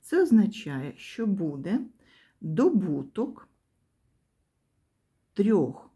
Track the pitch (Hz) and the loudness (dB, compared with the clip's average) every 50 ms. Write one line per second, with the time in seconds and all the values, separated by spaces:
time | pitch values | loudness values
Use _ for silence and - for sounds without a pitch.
0 | _ - - 349 381 302 233 220 202 - - - - 147 143 135 135 143 - - | _ -2 0 2 4 6 6 6 6 4 0 -6 -10 -8 -8 -8 -8 -10 -12 -16
1 | - - - - 226 214 196 196 170 156 143 139 135 165 202 269 254 - _ _ | -20 -18 -10 -6 -4 -4 -2 -2 -2 -4 -4 -6 -4 -2 -2 -2 -4 -6 _ _
2 | _ _ _ _ _ _ _ _ - 160 156 160 262 359 330 208 180 175 147 139 | _ _ _ _ _ _ _ _ -8 -6 0 2 2 4 4 2 0 0 -4 -4
3 | 139 - _ - 240 - - - - _ _ _ _ _ _ _ _ _ _ _ | -6 -8 _ -6 -6 -6 -6 -14 -20 _ _ _ _ _ _ _ _ _ _ _
4 | _ _ _ _ _ _ _ _ _ _ _ _ _ _ _ _ _ _ _ _ | _ _ _ _ _ _ _ _ _ _ _ _ _ _ _ _ _ _ _ _
5 | _ _ _ _ _ _ _ - 202 214 220 190 147 120 131 - - - _ | _ _ _ _ _ _ _ 0 2 4 4 2 2 0 -4 -10 -16 -20 _